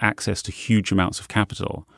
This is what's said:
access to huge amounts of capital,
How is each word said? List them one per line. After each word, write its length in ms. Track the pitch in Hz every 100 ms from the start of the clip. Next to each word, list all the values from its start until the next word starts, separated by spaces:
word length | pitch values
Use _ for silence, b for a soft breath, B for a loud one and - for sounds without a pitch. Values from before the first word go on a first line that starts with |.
access 420 | 107 104 - 92
to 80 | -
huge 380 | - - 110 92
amounts 300 | 95 90 -
of 80 | -
capital, 600 | 110 101 - 98 - b